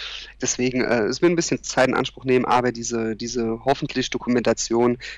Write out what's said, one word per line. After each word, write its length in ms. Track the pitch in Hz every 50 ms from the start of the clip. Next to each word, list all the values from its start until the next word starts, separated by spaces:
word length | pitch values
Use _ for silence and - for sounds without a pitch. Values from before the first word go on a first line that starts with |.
| - - - - - - - -
Deswegen, 380 | 127 120 - - 123 131 123 127
äh, 240 | 107 - 120 117 104
es 180 | 101 131 -
wird 80 | 175 175
ein 60 | 175
bisschen 260 | 170 160 - 135 -
Zeit 240 | - - - 131 131
in 80 | 127 -
Anspruch 300 | 120 131 - - - -
nehmen, 200 | 131 127 127 117
aber 280 | - 120 123 123 123
diese, 420 | 117 117 117 113 117 113 113 113 110
diese 460 | 104 120 113 120 123 113 113 113 113 -
hoffentlich 460 | 131 139 - 147 - - 131 123 -
Dokumentation, 880 | - - - 120 123 120 110 117 113 - - - 113 117 120 123 123 123 - - -